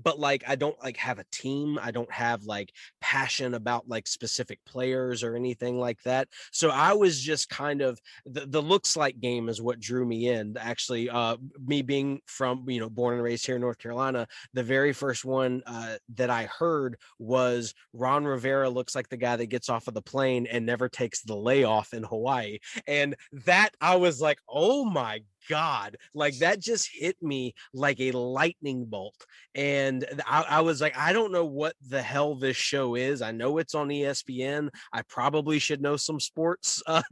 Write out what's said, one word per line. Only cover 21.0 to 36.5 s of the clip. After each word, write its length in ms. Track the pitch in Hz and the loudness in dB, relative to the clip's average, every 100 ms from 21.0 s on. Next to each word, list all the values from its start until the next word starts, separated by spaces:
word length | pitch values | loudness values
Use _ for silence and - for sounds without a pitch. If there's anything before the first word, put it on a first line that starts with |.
| 117 - | -4 -4
the 140 | 107 104 113 | -6 -2 4
layoff 460 | 139 117 107 - | 6 6 4 0
in 100 | 117 | -8
Hawaii. 560 | 107 110 123 127 107 104 - 226 - | -6 -2 0 -2 -2 -10 -12 -10 -2
And 300 | 147 143 - - 139 165 | 0 0 -2 -12 -4 4
that, 240 | 185 214 - | 6 6 4
I 160 | 165 185 | 4 6
was 260 | 175 131 | 6 4
like, 180 | 151 - - | 2 2 -2
"Oh 380 | 135 196 285 233 | 2 4 4 2
my 380 | 156 113 110 104 _ - | 0 -2 -6 -10 _ -4
God." 480 | 151 160 123 101 101 - | 0 2 0 -4 -10 -12
Like, 240 | 147 147 131 | 0 0 4
that 200 | 165 208 | 2 4
just 300 | 220 220 - | 0 0 -2
hit 240 | - 165 - | -2 -4 -2
me 320 | 160 135 123 - - | -4 -2 -4 -8 -14
like 260 | 131 143 127 | 0 0 2
a 120 | 131 | 0
lightning 760 | 123 123 131 165 - 147 127 113 | 0 -2 2 0 0 -4 -4 -4
bolt. 400 | 104 104 _ - - - 139 | -8 -8 _ -20 -20 -12 -4
And 460 | 143 139 135 131 | 0 2 0 -2
th-, 200 | 139 143 117 | -4 -6 0
I, 160 | 147 151 151 | 2 4 4
I 40 | |
was 200 | 165 139 | 4 2
like, 140 | 151 127 | 0 2
"I 160 | 160 | 2
don't 180 | 214 214 | 4 2
know 140 | 180 160 | 2 0
what 300 | 139 156 - | 0 -4 -4
the 200 | 131 135 | -4 -4
hell 340 | 120 143 147 135 | 0 0 0 2
this 220 | 131 123 | 0 0
show 380 | - 139 127 120 | 0 2 0 0
is. 260 | 131 139 | 0 0
I 100 | 113 | -2
know 260 | 113 123 156 | -2 0 0
it's 180 | 160 151 | 0 -2
on 160 | 143 | -2
E 140 | 143 143 | 0 -2
S 160 | 135 | -2
P 200 | - 127 | -6 -4
N. 260 | 135 147 143 - - | -2 -2 -4 -8 -8
I 100 | 113 | -8
probably 560 | - - 131 151 147 151 | -6 0 2 2 2 2
should 220 | - 143 | 2 0
know 160 | 143 147 | 0 0
some 220 | - 151 | -2 -4
sports, 640 | - 160 165 | -4 0 0